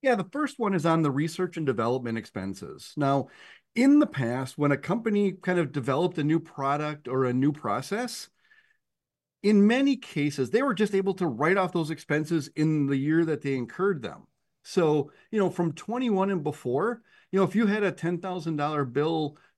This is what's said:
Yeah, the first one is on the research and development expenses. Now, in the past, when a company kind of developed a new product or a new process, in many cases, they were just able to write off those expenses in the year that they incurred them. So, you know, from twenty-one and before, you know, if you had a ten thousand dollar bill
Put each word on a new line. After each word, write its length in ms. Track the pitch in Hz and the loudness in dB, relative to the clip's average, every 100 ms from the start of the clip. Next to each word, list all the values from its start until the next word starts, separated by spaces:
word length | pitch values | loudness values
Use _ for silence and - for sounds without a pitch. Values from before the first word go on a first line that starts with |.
Yeah, 140 | 262 233 | 0 0
the 140 | 180 | 0
first 280 | 285 302 - | -4 -4 -2
one 140 | 214 | 0
is 120 | 190 160 | 2 2
on 160 | 165 | 4
the 100 | 151 | 2
research 440 | 135 160 - 180 175 | 0 -2 -2 -6 -2
and 80 | 147 | -2
development 520 | 117 113 131 120 113 | 0 0 0 -2 -6
expenses. 760 | - - 95 95 71 - - - | -6 -8 -8 -8 -12 -14 -14 -2
Now, 320 | 139 139 131 - - - _ - | 2 2 -2 -12 -20 -20 _ 2
in 240 | 269 294 | 6 6
the 80 | 302 | 4
past, 500 | - 120 123 131 - | 0 -2 -2 -6 -2
when 140 | 143 | 0
a 60 | 143 | 0
company 560 | - 214 226 208 202 | 0 -2 0 0 0
kind 260 | 185 - 180 | -2 -2 0
of 120 | 151 | 0
developed 460 | 147 123 135 180 175 | -2 -2 0 0 0
a 60 | |
new 160 | 147 160 | 0 0
product 680 | 160 - 135 147 151 151 120 | -2 -6 -2 -2 -4 -8 -4
or 180 | 131 127 | -2 0
a 80 | |
new 180 | 123 139 | 2 0
process, 800 | 147 113 104 131 208 247 - - _ _ _ _ _ _ _ _ _ _ _ | 0 -4 -4 -4 -6 -6 -10 -16 _ _ _ _ _ _ _ _ _ _ _
in 240 | 202 208 202 | 4 6 6
many 300 | 247 277 269 | 6 2 0
cases, 540 | - - 147 143 123 | -2 -2 -2 -2 0
they 120 | 214 | 0
were 120 | 277 | 0
just 200 | 185 208 | 0 0
able 200 | 196 196 | 2 0
to 120 | 190 175 | 0 -2
write 300 | 113 151 196 | 0 2 2
off 160 | 185 | 0
those 200 | 175 156 | -2 -4
expenses 580 | 156 - 151 151 170 139 - | -6 -2 -2 0 -4 -4 -2
in 300 | 156 156 139 | 0 2 0
the 100 | 139 | 0
year 260 | 143 160 | 2 2
that 180 | 165 151 | 2 -2
they 140 | 143 135 | -2 -4
incurred 460 | 117 - 196 165 | -4 -2 -2 -2
them. 260 | 107 71 - _ _ _ - | -6 -14 -20 _ _ _ -4
So, 480 | - 160 151 143 - _ | 0 2 2 -2 -8 _
you 80 | 214 | 0
know, 100 | 185 | 0
from 220 | 175 170 | 0 -2
twenty-one 580 | - - 240 254 190 196 | -2 -8 -4 0 0 0
and 140 | 190 | -2
before, 600 | 147 147 127 127 202 233 _ _ _ | -4 -6 -4 0 -2 -4 _ _ _
you 80 | 190 | 0
know, 60 | 185 | 2
if 100 | 190 | 2
you 100 | 220 | 2
had 180 | 208 | 2
a 80 | 202 | -2
ten 240 | - 165 175 | -2 -4 -4
thousand 400 | 185 180 160 151 | -6 -6 -4 -2
dollar 260 | 147 151 | -2 -2
bill 540 | 135 127 151 165 151 147 _ | -2 0 0 0 -2 -6 _